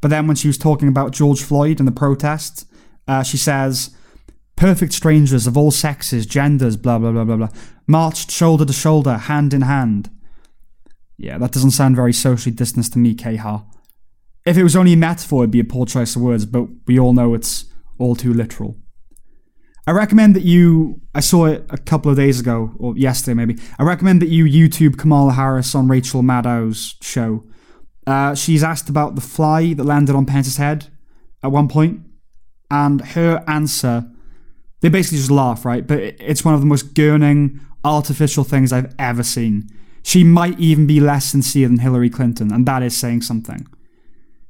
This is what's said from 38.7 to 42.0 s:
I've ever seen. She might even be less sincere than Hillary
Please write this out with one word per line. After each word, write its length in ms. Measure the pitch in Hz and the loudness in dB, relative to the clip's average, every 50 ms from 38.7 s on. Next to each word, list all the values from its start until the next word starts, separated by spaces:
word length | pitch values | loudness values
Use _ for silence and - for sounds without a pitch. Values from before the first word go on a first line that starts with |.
| 127 | 0
I've 200 | 127 127 127 - - | -2 -4 -6 -8 -6
ever 240 | 135 123 120 120 | -6 -4 -4 -4
seen. 480 | 120 - - 127 117 113 107 104 104 - - - - - - - | -4 -4 -4 -4 -2 -2 -2 -2 -4 -8 -14 -18 -18 -18 -16 -12
She 200 | - - - 185 | -4 2 4 6
might 380 | 175 165 170 170 175 175 180 175 | 6 6 6 6 4 0 -2 0
even 260 | 170 160 156 151 151 | 2 2 4 4 4
be 140 | 143 151 147 | 4 4 4
less 240 | 143 147 143 143 135 | 4 2 2 0 -2
sincere 420 | - - 139 131 - - 143 131 | -2 -2 -2 -2 0 0 0 2
than 120 | 120 123 117 | 2 2 2
Hillary 320 | 123 131 127 123 | 0 0 0 2